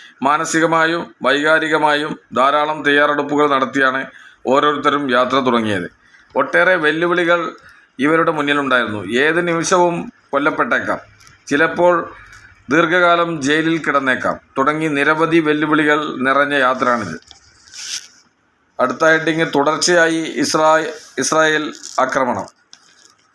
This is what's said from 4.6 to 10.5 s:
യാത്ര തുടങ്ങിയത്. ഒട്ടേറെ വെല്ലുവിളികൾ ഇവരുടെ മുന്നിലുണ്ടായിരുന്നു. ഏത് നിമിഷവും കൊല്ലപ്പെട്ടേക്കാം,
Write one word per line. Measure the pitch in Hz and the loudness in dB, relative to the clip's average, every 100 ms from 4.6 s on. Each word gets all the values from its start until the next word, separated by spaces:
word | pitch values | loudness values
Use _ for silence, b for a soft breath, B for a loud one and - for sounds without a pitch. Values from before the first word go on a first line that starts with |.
| 147 143 139 143 139 | 2 0 0 0 0
യാത്ര | 123 127 131 | 0 2 0
തുടങ്ങിയത്. | 127 117 110 98 85 _ b b b 127 | 2 0 0 -2 -6 _ b b b -4
ഒട്ടേറെ | 135 170 175 180 | 0 2 2 2
വെല്ലുവിളികൾ | 151 156 175 175 170 175 165 - B B B - | 0 0 0 0 0 0 -2 -10 B B B -4
ഇവരുടെ | 143 165 165 156 | 0 2 0 -2
മുന്നിലുണ്ടായിരുന്നു. | 143 143 135 127 113 104 92 117 | -2 -2 0 0 0 -6 -4 0
ഏത് | 151 165 175 | 0 0 0
നിമിഷവും | 165 160 185 175 170 - - - | -2 0 2 2 0 -8 -16 -6
കൊല്ലപ്പെട്ടേക്കാം, | 139 147 | -2 -2